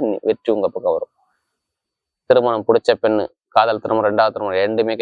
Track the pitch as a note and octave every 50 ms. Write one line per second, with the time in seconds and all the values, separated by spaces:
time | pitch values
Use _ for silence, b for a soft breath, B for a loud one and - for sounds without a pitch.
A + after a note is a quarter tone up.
0 | C#3 A2 G2 - - A2 G#2+ - - A#2+ G#2+ G#2 G2 F2 - F#2+ - F2+ E2 D#2+
1 | - - _ _ _ _ _ _ _ _ _ _ _ _ _ _ _ _ _ _
2 | _ _ _ _ _ - B2+ B2 A#2+ A#2+ A2+ A2 G2+ - A2+ A#2 - - A2+ -
3 | - A2+ A2 G#2 G2 - _ _ _ _ - A2 A2 A#2 A2 G#2 - - A2+ A2
4 | G#2+ G#2 G#2 A2 A2 A2 - - G#2+ G2+ F#2 F#2 G2 G#2+ A2 A2+ A2 A2+ A2+ A2+